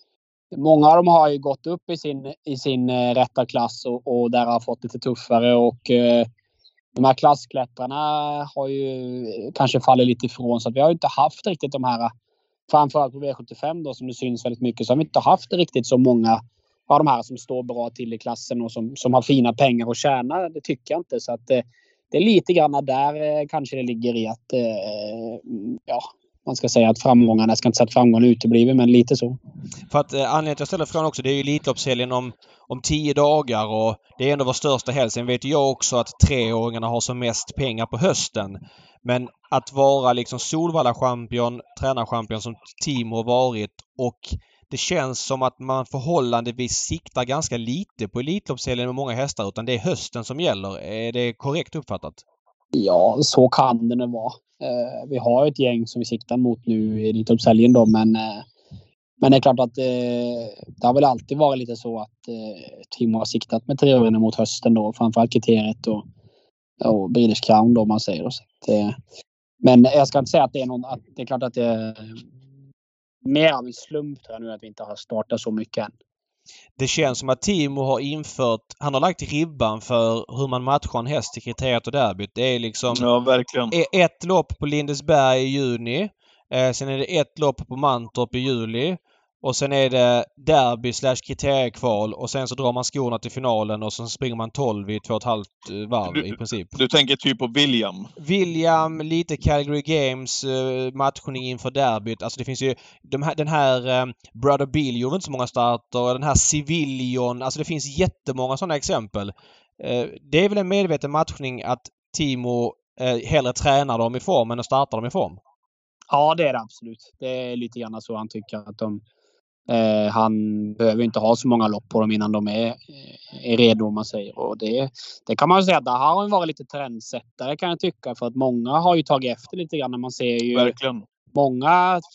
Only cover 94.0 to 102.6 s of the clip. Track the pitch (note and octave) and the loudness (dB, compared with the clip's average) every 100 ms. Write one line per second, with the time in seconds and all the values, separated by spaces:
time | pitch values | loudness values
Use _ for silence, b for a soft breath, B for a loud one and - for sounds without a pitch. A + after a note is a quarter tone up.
94 | A#2 - B2+ A2+ A2+ - B2+ G#2 G2 G#2+ | -10 -8 -6 -6 -8 -4 -2 -2 -6 -8
95 | - A2 A#2+ A2 F#2+ _ - G2+ G#2 A#2 | -4 -4 -2 -4 -6 _ -14 -10 -4 -4
96 | F2+ D3+ G2 G2 A2+ A2 F2 - C3 D#3 | -2 -6 -6 -8 -8 -10 -8 -4 2 2
97 | C3 C3+ C#3+ A#2 B2 C3+ C#3+ A#2+ G2+ F#2 | 2 0 -2 -2 -2 0 2 2 -2 -6
98 | G2+ - D3 G3 F3+ D#3+ E3 D#3+ D#3+ D#3+ | -16 -10 -2 0 0 0 2 2 0 -4
99 | D#3 E3 E3+ D3 D3+ D3 C#3+ D3 D3 D#3+ | -4 -4 -2 -2 0 0 0 -4 -2 0
100 | C3+ C3 B2+ - C3+ C3 C3 B2+ B2+ C3+ | 0 -2 -8 -8 -4 -2 -2 -4 -6 -2
101 | C#3 - - C3 B2+ B2 C3 C3+ C3 A2 | -2 -4 -8 -8 -8 -8 -6 0 0 0
102 | G#2+ A2 - - B2 B2+ | -4 -8 -8 -8 -8 -4